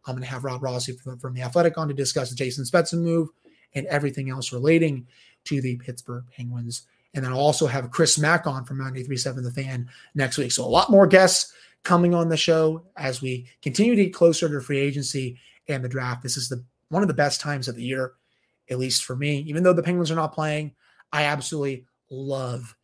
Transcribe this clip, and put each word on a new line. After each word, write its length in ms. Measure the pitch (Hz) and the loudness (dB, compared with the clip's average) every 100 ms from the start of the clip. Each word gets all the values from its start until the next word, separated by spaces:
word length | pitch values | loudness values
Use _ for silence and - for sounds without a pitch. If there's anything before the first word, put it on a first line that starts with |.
| - | -8
I'm 80 | |
gonna 100 | 123 | -10
have 200 | 127 131 | -8 -8
Rob 180 | 135 123 | -6 -6
Rossi 300 | 131 123 123 | -6 -4 -6
from, 260 | 123 131 123 | -10 -14 -12
from 160 | 131 | -10
The 80 | 127 | -8
Athletic 340 | 123 170 170 165 | 0 2 2 2
on 120 | 151 | -4
to 60 | |
discuss 360 | 139 135 151 123 | -2 -2 -2 -4
the 60 | 127 | -4
Jason 280 | 131 127 | -4 -4
Spezza 300 | 123 175 165 | 2 2 2
move 340 | 170 170 165 156 _ _ _ _ | 0 2 2 0 _ _ _ _
and 120 | 139 139 | -8 -2
everything 420 | 143 143 143 135 | 0 0 -4 -6
else 240 | 131 123 | -6 -8
relating 520 | 123 139 165 160 135 123 _ _ _ | 0 4 6 4 0 -10 _ _ _
to 160 | - 139 | -4 -2
the 160 | 127 123 | -2 -4
Pittsburgh 480 | 127 123 - 123 123 | -8 -14 -10 -12 -12
Penguins. 520 | - 120 120 117 117 _ _ _ | -12 -8 -8 -8 -10 _ _ _
And 100 | 147 | -8
then 100 | 127 | -4
I'll 80 | 131 | 2
also 260 | 147 - 147 | 2 4 0
have 240 | 131 123 | 0 -4
Chris 280 | - 160 - | 2 2 4
Mack 280 | 151 170 160 | 4 2 0
on 180 | 131 | -6
from 140 | 123 135 | -8 -8
ninety-three 400 | 135 127 127 127 | -8 -8 -6 -4
seven 260 | 139 127 | -4 -6
The 60 | 123 | -6
Fan 400 | 123 135 127 123 - - | -6 -6 -6 -8 -14 -8
next 240 | 147 131 - | -2 -2 0
week. 140 | 123 | -2
So 120 | - | -2
a 20 | 123 | 2
lot 240 | 117 - | 2 6
more 160 | 196 180 | 6 8
guests 460 | 185 190 - - - - _ | 8 8 4 -4 -12 -20 _
coming 320 | - 175 175 | 2 4 4
on 160 | 175 165 | 2 2
the 80 | 156 | 0
show 460 | - 160 160 160 170 - | 2 4 2 0 _ -8
as 240 | 135 123 | -6 -4
we 260 | 131 127 123 _ | -6 -6 -10 _
continue 340 | 147 120 226 | -4 2 4
to 100 | 220 | 4
get 100 | 185 | 2
closer 340 | - 170 160 160 | 6 4 6 -2
to 120 | 143 | -4
free 160 | 127 139 | -2 0
agency 600 | 143 143 131 139 127 123 _ _ - | 0 -2 -4 -4 -6 -10 _ _ -8
and 160 | 139 | -6
the 40 | 123 | -4
draft. 340 | 131 127 123 | -4 -6 -6
This 140 | 123 127 | -6 -6
is 120 | 120 | -6
the, 160 | 127 123 _ _ | -8 -10 _ _
one 140 | 165 | 0
of 60 | 202 | 0
the 60 | |
best 260 | 151 143 - | 2 0 0
times 280 | 147 143 131 | -4 -6 -6
of 80 | 117 | -8
the 80 | |
year, 300 | 120 131 127 _ _ _ _ _ - | -6 -4 -6 _ _ _ _ _ -8
at 80 | 127 | -4
least 260 | 131 - | -2 -2
for 100 | - | -2
me. 240 | 131 143 143 | -4 -2 -2
Even 220 | 151 151 | -4 2
though 100 | 180 | 4
the 100 | 175 | 4
Penguins 280 | 170 180 160 | 2 0 0
are 60 | 165 | 0
not 180 | 156 | -2
playing, 400 | 156 156 151 151 _ _ _ _ | -2 -2 -2 -6 _ _ _ _
I 120 | 151 | 0
absolutely 600 | 147 147 127 156 139 127 127 _ _ | 0 0 -4 -4 -4 -6 _ _ _
love 640 | 131 135 135 127 123 117 - | -10 -6 -4 -4 -6 -10 -20